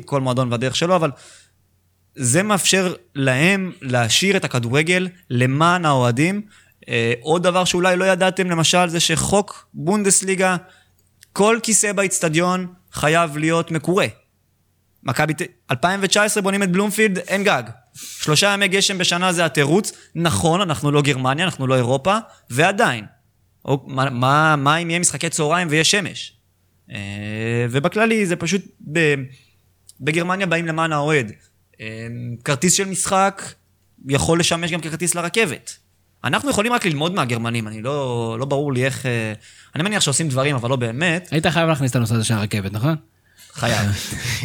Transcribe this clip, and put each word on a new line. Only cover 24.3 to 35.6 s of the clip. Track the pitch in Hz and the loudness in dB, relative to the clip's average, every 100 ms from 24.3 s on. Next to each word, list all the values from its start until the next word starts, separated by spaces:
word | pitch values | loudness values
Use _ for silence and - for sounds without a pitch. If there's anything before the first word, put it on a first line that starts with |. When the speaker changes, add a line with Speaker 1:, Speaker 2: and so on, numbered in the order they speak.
| 147 156 147 | 4 4 4
Speaker 1:
מה | 139 160 | 2 0
אם | 170 | 0
יהיה | 170 | 0
משחקי | 175 143 170 | -2 -2 -4
צהריים | - 151 170 170 | -2 0 0 2
ויש | 156 156 | 2 2
שמש? | 202 135 - - - _ _ _ _ - | 2 -2 -8 -14 -18 _ _ _ _ -16
אה, | 107 101 101 104 110 113 117 120 | -12 -10 -8 -8 -6 -2 -2 0
ובכללי, | 131 170 208 226 220 190 | 0 0 0 2 2 0
זה | 170 | -2
פשוט | 165 190 - _ - | -2 -2 -4 _ -6
ב-, | 165 156 139 131 - _ _ _ _ - _ | 0 2 0 -4 -16 _ _ _ _ -20 _
בגרמניה | 135 165 175 185 190 | -4 -2 -2 -2 0
באים | 165 170 | 0 0
למען | 160 160 | -2 0
האוהד. | 151 147 151 107 - _ _ _ _ | 0 2 0 0 -8 _ _ _ _
אה, | 110 110 117 120 120 120 - | -14 -12 -12 -10 -10 -8 -8
כרטיס | 131 180 | 0 0
של | 180 196 | 2 -2
משחק | 180 - 190 196 196 - - _ _ _ _ - | -4 0 2 2 -2 -14 -18 _ _ _ _ -4
יכול | 135 165 170 | -2 2 2
לשמש | 160 165 170 | 0 -2 -2
גם | 175 | -6
ככרטיס | 156 160 175 175 | -6 -4 -4 -2
לרכבת. | 170 226 202 101 | -2 0 0 -2